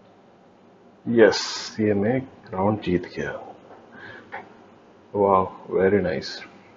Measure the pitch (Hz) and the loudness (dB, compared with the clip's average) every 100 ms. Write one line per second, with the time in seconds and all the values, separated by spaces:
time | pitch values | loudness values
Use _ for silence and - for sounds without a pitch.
0 | - - - - - _ - _ - - | -20 -20 -20 -20 -20 _ -20 _ -20 -14
1 | 120 117 101 - - - - - 107 101 | -2 6 6 6 -4 -10 -10 -2 0 2
2 | 107 131 131 - - 92 101 107 90 87 | 0 -2 -4 -16 -10 -2 0 0 0 -2
3 | - - 71 - - - - - - - | -2 -8 -8 -10 -14 -20 -20 -20 -20 -20
4 | - - - - - - - - - - | -20 -20 -18 -18 -18 -20 -20 -20 -20 -20
5 | - 104 98 95 95 - - 87 95 101 | -8 0 4 4 2 -6 -4 0 2 2
6 | 87 67 - - - - - | 0 -4 -8 -14 -18 -20 -20